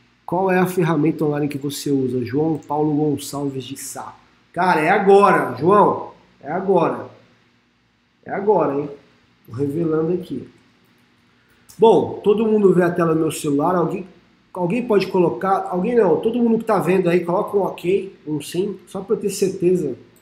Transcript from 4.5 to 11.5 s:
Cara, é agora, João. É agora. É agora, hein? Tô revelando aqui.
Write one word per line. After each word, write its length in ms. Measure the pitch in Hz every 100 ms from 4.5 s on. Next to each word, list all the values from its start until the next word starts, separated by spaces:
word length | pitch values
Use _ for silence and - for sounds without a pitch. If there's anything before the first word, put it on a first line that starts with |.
Cara, 280 | 165 185 160
é 80 | 156
agora, 640 | 214 196 196 196 160 131 120
João. 560 | 165 202 160 - - - _ _
É 120 | 135
agora. 580 | 180 196 180 147 117 110 - _ _ _ _ _ _ _ _ _ _ -
É 60 |
agora, 480 | 170 202 190 143 143
hein? 100 | 147 - _ _ _ _ -
Tô 80 |
revelando 600 | 113 143 160 160 156 160
aqui. 340 | 180 - 127 - - _ _ _ _ _ _ _ _ _